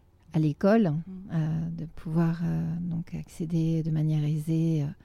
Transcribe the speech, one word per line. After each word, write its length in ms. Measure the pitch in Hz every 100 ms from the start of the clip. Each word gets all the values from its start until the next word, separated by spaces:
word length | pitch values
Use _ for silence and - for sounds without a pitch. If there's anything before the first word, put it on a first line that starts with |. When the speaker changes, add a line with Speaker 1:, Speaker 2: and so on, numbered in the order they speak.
| _ _ -
Speaker 1:
à 80 | 160
l'école, 500 | 156 147 196 226 190
Speaker 2:
Mm. 400 | 151 170 185 196
Speaker 1:
euh, 400 | 165 156 160 165
de 160 | 165 160
pouvoir, 540 | - 175 160 165 165
euh, 340 | 170 160 165 165
donc 340 | 175 165 175
accéder 680 | 160 156 - 165 165 160 165
de 60 | 160
manière 320 | 156 156 156
aisée, 580 | 147 156 151 160 165 160
euh, 40 | 143 -